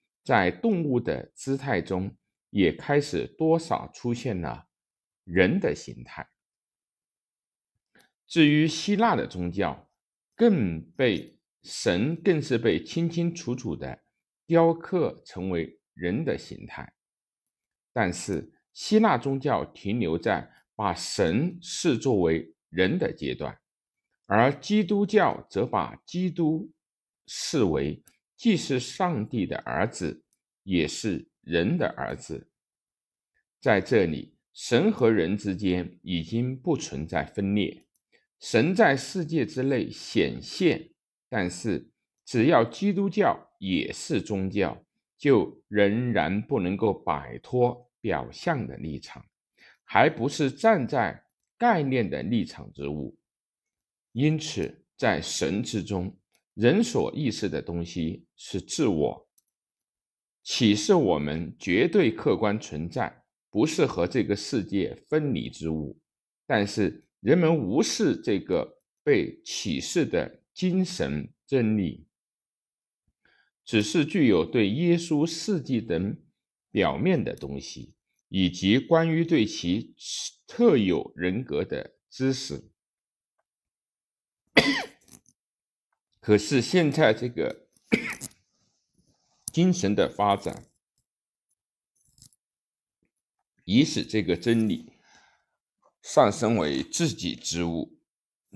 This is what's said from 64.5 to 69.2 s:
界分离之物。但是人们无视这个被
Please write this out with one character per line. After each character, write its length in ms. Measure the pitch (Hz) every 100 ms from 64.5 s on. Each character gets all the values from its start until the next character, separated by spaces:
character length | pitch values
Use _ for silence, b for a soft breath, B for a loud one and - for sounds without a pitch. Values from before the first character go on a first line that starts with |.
| 123
界 320 | 92 98 85 - _
分 240 | 156 147
离 160 | 92 57
之 220 | - 80
物。 280 | 80 73 - _ _ _ _
但 220 | _ 120 101
是 360 | - 92 - _ _
人 160 | 98 170
们 200 | 160 165
无 260 | 98 123
视 320 | 220 - 196
这 240 | 107 - 98
个 420 | - 90 - - _ _
被 380 | - 123